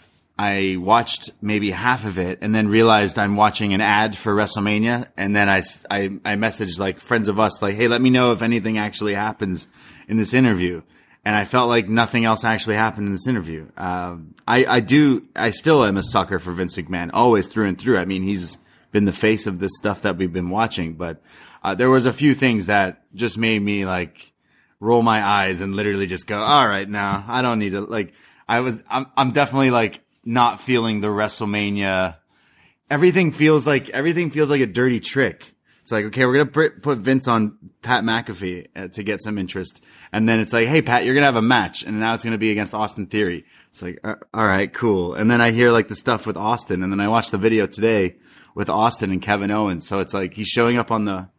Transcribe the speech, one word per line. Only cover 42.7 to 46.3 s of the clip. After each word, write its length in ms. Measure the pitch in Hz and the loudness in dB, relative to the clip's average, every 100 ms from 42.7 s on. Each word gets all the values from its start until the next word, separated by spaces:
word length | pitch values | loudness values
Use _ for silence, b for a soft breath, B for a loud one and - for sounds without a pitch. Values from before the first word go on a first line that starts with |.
| 107 | -4
Austin 320 | 107 - 92 | -6 -6 -6
Theory." 380 | 107 98 87 b b b | -2 -2 -4 b b b
It's 120 | - | -14
like, 180 | 90 85 | -12 -10
"Uh, 120 | 107 - - | -10 -10 -8
all 120 | 110 107 | -2 2
right, 260 | 95 98 | 2 0
cool." 400 | - 120 95 87 | -2 0 0 0
And 180 | - 110 | 0 2
then 80 | 120 | 4
I 120 | 117 | 4
hear, 200 | 113 123 | 4 4
like, 160 | 117 - | 4 2
the 80 | 101 | -4
stuff 320 | - 113 | -2 -2
with 80 | 110 | -2